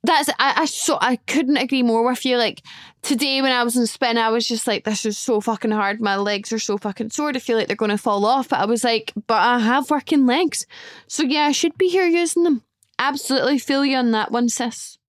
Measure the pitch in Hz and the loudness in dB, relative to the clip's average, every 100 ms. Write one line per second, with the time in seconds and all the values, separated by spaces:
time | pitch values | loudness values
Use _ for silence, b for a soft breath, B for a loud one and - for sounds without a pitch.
0 | - 320 294 - 277 - 311 - - 302 | 4 2 2 0 0 2 -2 -2 -2 0
1 | 233 247 - 277 262 277 254 269 240 226 | 0 0 -2 -2 2 0 0 2 2 2
2 | 240 247 262 247 220 - B B B B | 2 0 0 0 0 -2 B B B B
3 | - 262 277 269 269 254 240 240 233 - | -2 0 0 2 2 2 0 0 0 0
4 | 247 226 226 226 226 226 - 208 - 214 | 0 2 2 0 -2 -4 -2 -2 -2 -4
5 | 220 208 - 214 214 220 220 214 196 208 | -4 -4 -2 0 0 -2 -2 0 -2 -2
6 | 214 196 202 202 208 226 - 202 208 196 | -2 0 -2 -4 -4 -6 -4 -4 -4 -8
7 | 220 - 302 262 - 226 202 202 214 208 | -8 -4 -4 -4 -2 -2 0 -2 0 0
8 | - 202 208 262 254 247 202 233 240 226 | 0 0 2 0 0 -2 0 0 0 -2
9 | 220 - - 220 233 247 220 254 269 302 | -4 -12 -2 2 2 2 2 0 0 -4
10 | - 294 254 262 349 - - B B B | 0 2 4 2 0 -4 -12 B B B
11 | B - 294 302 294 277 339 - 370 359 | B -2 0 2 2 2 0 0 2 2
12 | 359 339 339 339 339 262 _ _ _ - | 2 2 2 2 2 2 _ _ _ -4
13 | 262 277 - 262 247 277 - 277 285 262 | -2 -2 -2 0 2 0 2 2 2 2
14 | 240 220 - 233 240 - 233 - - - | 2 0 0 0 0 -2 -4 -6 -16 -20